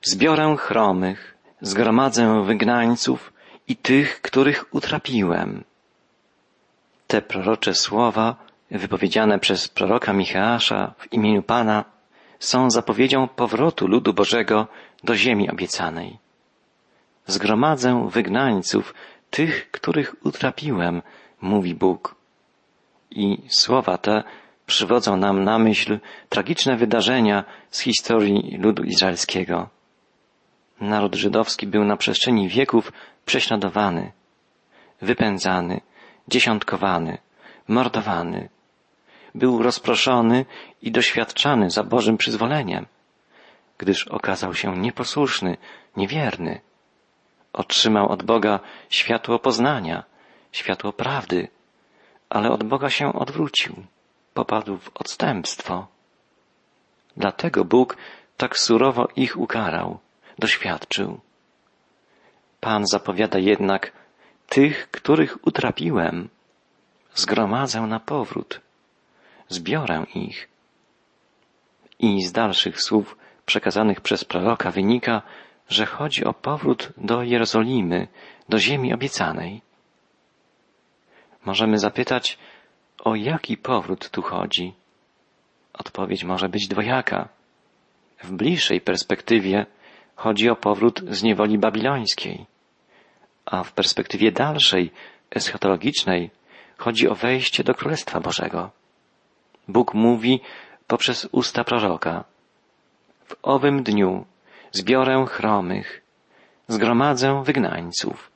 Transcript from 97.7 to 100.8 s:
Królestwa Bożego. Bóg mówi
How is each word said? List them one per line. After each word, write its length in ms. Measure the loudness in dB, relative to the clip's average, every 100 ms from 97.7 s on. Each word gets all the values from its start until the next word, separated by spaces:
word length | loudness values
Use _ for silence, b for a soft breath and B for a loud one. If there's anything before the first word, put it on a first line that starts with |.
| 0
Królestwa 440 | -2 -4 -4 -6
Bożego. 520 | -4 -4 -4 -6 -8 _ _ _ _ _ _ _ _ _ -2
Bóg 260 | 0 2
mówi 480 | 4 4 4 2 0 B B B B